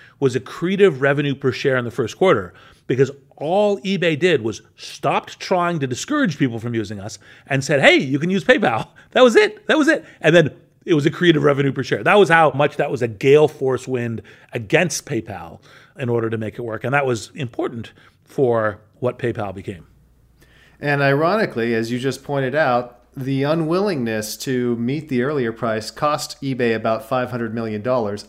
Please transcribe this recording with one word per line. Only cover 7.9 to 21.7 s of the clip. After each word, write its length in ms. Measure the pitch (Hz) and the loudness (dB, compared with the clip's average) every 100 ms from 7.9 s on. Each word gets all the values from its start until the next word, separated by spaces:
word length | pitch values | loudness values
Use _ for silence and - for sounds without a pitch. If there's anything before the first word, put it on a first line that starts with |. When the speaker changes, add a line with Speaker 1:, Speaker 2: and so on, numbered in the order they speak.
| 349 | 4
Speaker 1:
you 200 | 135 139 | 2 -2
can 140 | 175 | -2
use 120 | 190 | 0
PayPal." 440 | - 247 143 113 - - _ | 2 2 2 -2 -6 -14 _
That 120 | 226 | 4
was 120 | 254 269 | 6 6
it. 320 | 415 - - | 4 0 0
That 100 | 311 | 2
was 100 | 294 | 4
it. 160 | 302 - - | 2 -4 -2
And 160 | 156 170 | 4 6
then 140 | 143 - _ _ | 4 0 _ _
it 120 | 214 156 | 0 2
was 100 | 151 | 2
accretive 380 | - 175 151 | 2 2 4
revenue 280 | 143 139 139 | 4 2 0
per 120 | 139 | -2
share. 200 | 123 113 | -4 -2
That 140 | 131 202 | 4 4
was 120 | 165 | 6
how 200 | 165 151 | 6 4
much 260 | 131 147 - | 2 0 0
that 120 | 147 | -4
was 140 | 135 | -2
a 40 | 120 | -4
gale 400 | 107 139 147 151 | 0 6 6 6
force 400 | - 131 123 - | 2 -4 -2 -4
wind 360 | 127 117 110 - - _ | -6 -6 -8 -12 -20 _
against 540 | 123 101 156 175 - - | -10 0 0 0 -4 -6
PayPal 540 | 120 - 92 82 90 - - - - | -8 -6 -12 -14 -20 -20 -20 -20 -8
in 120 | 120 | -2
order 200 | 117 113 | -2 -2
to 80 | 110 | -4
make 180 | 107 120 | -6 -8
it 80 | |
work. 200 | 120 110 | -8 -8
And 100 | 120 | -2
that 120 | 143 135 | 0 0
was 260 | 113 - - | -2 -6 -10
important 580 | 117 - - 117 - - _ _ _ | -8 -6 -8 -8 -14 -18 _ _ _
for 560 | - 127 117 107 101 _ _ | 0 2 2 0 -4 _ _
what 200 | 120 - | -6 -4
PayPal 340 | 120 107 101 | -6 -6 -8
became. 320 | 95 107 87 - _ _ _ _ _ _ _ _ _ | -10 -12 -14 -18 _ _ _ _ _ _ _ _ _
Speaker 2:
And 200 | 143 143 | -4 2
ironically, 720 | 139 139 165 214 156 123 117 | 2 2 2 2 -2 -2 -2